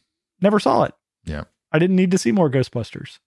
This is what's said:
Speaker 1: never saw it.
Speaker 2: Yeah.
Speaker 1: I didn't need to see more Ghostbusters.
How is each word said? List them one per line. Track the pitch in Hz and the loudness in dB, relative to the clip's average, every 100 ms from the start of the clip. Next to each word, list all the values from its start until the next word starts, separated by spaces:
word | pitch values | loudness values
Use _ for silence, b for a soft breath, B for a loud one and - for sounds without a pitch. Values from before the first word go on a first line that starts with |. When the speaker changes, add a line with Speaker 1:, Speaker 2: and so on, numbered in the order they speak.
| _ _ _ - | _ _ _ -2
Speaker 1:
never | 190 208 | 0 2
saw | - - | 2 0
it. | - - _ _ | 0 -6 _ _
Speaker 2:
Yeah. | - 76 - _ _ | -12 -10 -12 _ _
Speaker 1:
I | 156 | 0
didn't | 180 185 | 2 2
need | 185 | 2
to | 185 | 0
see | 233 | 0
more | 208 156 | 0 2
Ghostbusters. | 131 123 120 110 - - - | 0 -2 -6 -10 -12 -18 -20